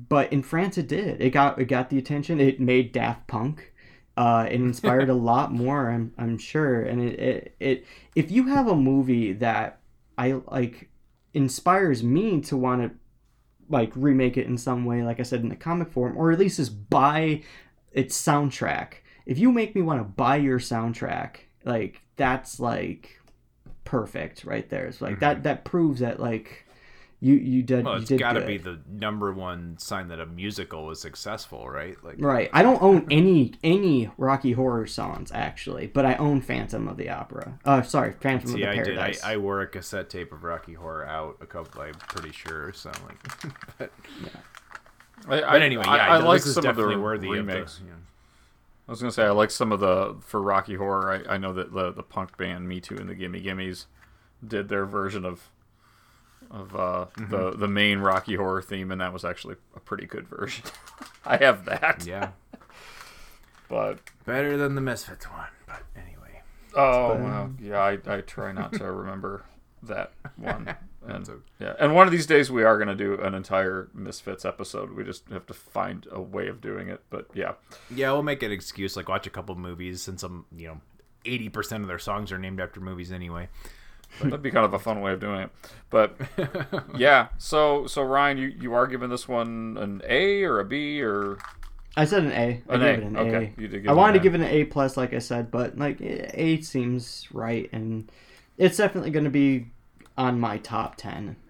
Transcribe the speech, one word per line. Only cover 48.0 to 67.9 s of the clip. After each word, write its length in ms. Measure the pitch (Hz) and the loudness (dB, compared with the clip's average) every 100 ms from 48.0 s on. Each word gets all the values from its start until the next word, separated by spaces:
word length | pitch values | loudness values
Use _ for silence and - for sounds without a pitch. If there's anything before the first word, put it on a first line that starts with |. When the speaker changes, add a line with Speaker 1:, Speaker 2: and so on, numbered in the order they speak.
| 87 _ _ _ _ _ _ _ - | -20 _ _ _ _ _ _ _ -16
Speaker 3:
I 40 | |
was 80 | 113 | -8
gonna 100 | 123 | -4
say, 120 | 117 107 | 2 4
I 60 | |
like 180 | 104 107 | 6 4
some 220 | - 113 | 2 0
of 80 | 101 | 2
the, 380 | 98 92 101 101 | 4 4 0 -6
for 180 | - 107 | -6 -2
Rocky 360 | 101 98 98 95 | 0 0 0 -4
Horror, 480 | 98 98 95 95 - | -2 0 0 -2 -4
I, 60 | |
I 40 | 98 | -4
know 120 | 95 | -4
that 200 | 92 90 | -6 -6
the, 180 | 95 90 | -4 -4
the 120 | 90 | -6
punk 340 | - - 92 - | -10 -8 -8 -6
band 320 | 92 90 90 | -8 -6 -8
Me 100 | 90 | -10
Too 160 | - 104 | -10 -12
and 140 | 95 | -12
the 60 | 92 | -10
Gimme 240 | 92 90 | -10 -8
Gimmes 460 | 95 95 92 90 - _ _ _ _ _ 110 | -8 -6 -8 -10 -14 _ _ _ _ _ -8
did 220 | 107 101 | -6 -2
their 160 | 101 98 | -2 -2
version 400 | 101 98 101 90 | -2 -4 -4 -8
of, 240 | 87 - _ _ _ _ _ _ _ _ _ - | -10 -16 _ _ _ _ _ _ _ _ _ -20
of, 240 | 110 95 | -18 -10
uh, 320 | 98 92 90 90 - | -4 -2 -2 -6 -10
Speaker 2:
Mm-hmm. 120 | 107 | -6
Speaker 3:
the, 220 | 104 92 95 | -2 -2 -2
the 100 | 101 | -2
main 320 | 101 104 101 | 2 2 4
Rocky 360 | 98 95 - 98 | 2 2 0 -2
Horror 260 | 95 95 | -2 -2
theme, 280 | - 98 95 | -4 -8 -8
and 100 | 92 | -6
that 100 | 92 | -6
was 140 | 90 87 | -6 -8
actually 300 | 87 - 92 _ - | -10 -12 -16 _ -20
a 60 | |
pretty 240 | - 101 - | -12 -10 -10
good 200 | - - | -12 -12
version. 340 | - 98 - - - - - | -10 -10 -10 -14 -18 -20 -20
<laughs> 300 | - - - | -20 -14 0
I 100 | 123 | 4
have 300 | 135 101 90 | 6 4 0
that. 400 | - 160 160 170 | -2 0 -2 -6
Speaker 2:
Yeah. 220 | 190 196 - _ | -8 -8 -10 _
Speaker 3:
<laughs> 40 | - - - - - - - - - _ - - | -20 -20 -20 -20 -20 -20 -20 -20 -20 _ -20 -6
But 300 | 117 104 104 - - - | -4 -4 -6 -14 -14 -6
Speaker 2:
better 300 | 127 143 143 | -2 0 0
than 200 | 143 139 | 0 -2
the 60 | |
Misfits 440 | 131 117 - - - | -4 -6 -10 -16 -16
one, 220 | - - - - | -14 -16 -18 -20
but 180 | - - - | -18 -16 -16
anyway. 460 | 90 - - - - - - | -16 -18 -20 -20 -20 -20 -4
Speaker 3:
Oh, 360 | - 135 123 120 | 4 6 6 4
Speaker 1:
But 100 | 117 | 0
Speaker 3:
wow. 300 | 107 104 101 113 | -2 -4 -6 -10
Yeah, 180 | 104 101 | -4 0
I, 160 | 98 | 2